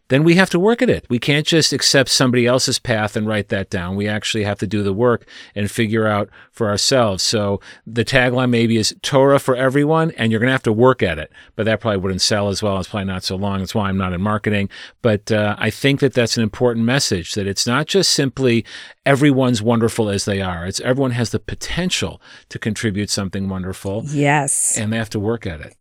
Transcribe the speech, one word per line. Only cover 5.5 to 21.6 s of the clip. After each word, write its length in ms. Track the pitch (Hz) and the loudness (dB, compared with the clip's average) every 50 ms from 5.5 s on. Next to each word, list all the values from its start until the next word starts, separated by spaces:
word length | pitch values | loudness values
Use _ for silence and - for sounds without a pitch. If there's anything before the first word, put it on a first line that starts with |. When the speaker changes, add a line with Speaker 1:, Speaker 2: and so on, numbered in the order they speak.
| - | -8
Speaker 1:
and 160 | 101 104 98 | -6 -6 -4
figure 380 | - - 117 104 113 110 110 | -2 -2 -2 0 0 0 0
out 240 | 107 104 101 104 - - - - _ | 0 0 0 -2 -4 -8 -20 -20 _
for 160 | _ - 117 | _ -4 -2
ourselves. 540 | 104 104 98 - - 139 131 120 107 95 90 | 0 0 0 0 2 2 4 2 2 0 -2
So 400 | - - - 110 104 101 101 95 - - - - - | -2 -2 0 0 0 0 -2 -4 -6 -12 -20 -20 -16
the 180 | - 110 120 110 | -8 -4 -4 -2
tagline 460 | - 139 135 123 127 123 127 127 123 | 2 2 2 2 2 2 0 0 2
maybe 280 | 120 117 117 113 113 | 2 2 2 2 2
is 180 | 110 104 - - - - | 2 0 -2 -4 -6 -6
Torah 360 | - 147 135 135 139 139 135 | 0 4 4 6 6 4 2
for 160 | - - 127 | 2 0 0
everyone, 540 | 120 131 131 127 143 143 147 160 160 160 160 - | 2 2 0 2 2 2 2 2 2 0 -2 -2
and 140 | - 117 113 | 0 0 0
you're 100 | 110 107 | 2 2
gonna 100 | 113 131 | 2 2
have 120 | 131 131 - | 0 0 0
to 100 | 120 107 | 0 2
work 300 | 107 123 131 127 - 110 | 4 6 4 4 4 0
at 160 | 90 80 78 | -2 -2 -4
it. 120 | 76 - _ - - _ _ | -8 -12 _ -20 -20 _ _
But 100 | - 104 | -4 0
that 120 | 110 110 104 | 0 0 0
probably 200 | - 117 101 95 | 0 0 0 0
wouldn't 220 | 90 98 95 92 | 0 -2 -2 0
sell 280 | - - 113 104 101 101 | 0 0 0 0 0 0
as 140 | 98 - 110 | -2 -2 -2
well. 160 | 104 98 95 | -2 -2 -2
It's 100 | 90 - | -4 -6
probably 160 | - 104 95 | -6 -6 -4
not 180 | 98 95 92 - | -4 -6 -6 -6
so 120 | - 98 | -6 -6
long. 240 | 92 101 101 98 95 | -4 -4 -4 -4 -4
That's 160 | 95 90 - | -4 -4 -2
why 120 | 113 101 | -2 0
I'm 100 | 98 95 95 | 0 0 0
not 120 | 98 92 90 | 0 -2 -2
in 80 | 85 | -2
marketing. 480 | 95 107 107 107 - 107 104 101 101 95 - - - - - _ - | -2 0 -2 0 0 0 0 0 -2 -4 -6 -12 -20 -20 -10 _ 0
But, 280 | 117 107 101 - - | 0 0 0 0 0
uh, 240 | 113 107 104 104 104 - | 0 0 2 0 -2 -2
I 100 | - 110 | -2 -4
think 300 | - - - 139 139 135 | -4 0 0 0 2 2
that 160 | 143 131 - | 2 0 2
that's 220 | 127 117 110 - | 2 0 0 0
an 60 | 120 113 | 0 -2
important 440 | 104 - - 127 123 117 113 113 | -2 0 0 0 0 2 2 0
message, 480 | 113 127 139 - - 110 90 82 - - | 0 2 0 0 0 -2 -4 -4 -6 -6
that 100 | 107 98 | -4 -4
it's 220 | 98 98 - - | -4 -4 -4 -2
not 180 | 120 120 135 151 | -2 0 -2 -2
just 260 | - - 147 151 - | 0 0 0 2 2
simply 540 | - - 143 131 - - 135 123 117 117 - - - - - - - _ - | 0 0 0 -2 -2 0 2 2 2 2 0 -4 -12 -20 -20 -20 -14 _ 0
everyone's 560 | 135 143 120 143 147 135 127 131 123 123 107 | 2 2 4 4 4 4 4 2 2 0 0
wonderful 480 | 107 117 117 113 113 110 - - 110 104 | 0 2 2 2 2 0 0 0 -2 0
as 160 | 101 98 - | 0 -2 -2
they 160 | - 101 98 | -2 -2 -2
are. 240 | 95 92 90 85 85 | -2 -4 -4 -6 -6
It's 120 | 95 95 - | -6 -6 -4
everyone 300 | - 123 127 135 139 131 | -2 -2 0 0 0 0
has 180 | 120 123 120 - | 0 -2 -2 -2
the 80 | - 110 | -2 -6
potential 840 | - - 107 - | -6 -6 -10 -10